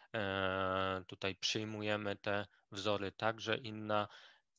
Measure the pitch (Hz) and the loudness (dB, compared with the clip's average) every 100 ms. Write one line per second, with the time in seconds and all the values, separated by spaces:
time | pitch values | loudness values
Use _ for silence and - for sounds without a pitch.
0 | - 113 98 98 95 95 95 95 95 92 | -6 -2 0 2 2 2 2 2 2 -2
1 | 92 98 95 92 - 113 107 107 104 104 | -4 -4 -4 -2 -2 0 -2 -2 0 0
2 | 104 98 107 101 101 _ - 104 101 101 | 0 -2 0 0 -2 _ -12 -4 0 0
3 | 95 - 110 110 110 110 117 107 107 107 | 0 0 0 0 -2 -2 -2 -6 0 2
4 | 101 - - - _ | 2 -6 -20 -20 _